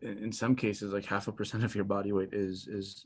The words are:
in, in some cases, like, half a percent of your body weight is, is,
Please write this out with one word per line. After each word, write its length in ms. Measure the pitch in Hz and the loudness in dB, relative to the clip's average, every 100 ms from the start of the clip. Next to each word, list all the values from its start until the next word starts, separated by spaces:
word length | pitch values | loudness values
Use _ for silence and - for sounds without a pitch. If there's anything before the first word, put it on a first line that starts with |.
in, 160 | 120 104 | -8 -6
in 160 | 110 | -4
some 240 | 110 117 127 | 0 2 4
cases, 380 | 110 101 104 | 4 0 0
like, 100 | 101 | -2
half 240 | 98 101 101 | 0 0 0
a 40 | |
percent 320 | 104 101 110 | -4 -2 0
of 100 | 123 | 0
your 100 | 107 | 2
body 280 | 98 98 101 | 2 2 4
weight 200 | 101 95 | 2 2
is, 340 | 104 98 95 - | 0 0 -2 -6
is, 380 | 104 98 - | -6 -6 -10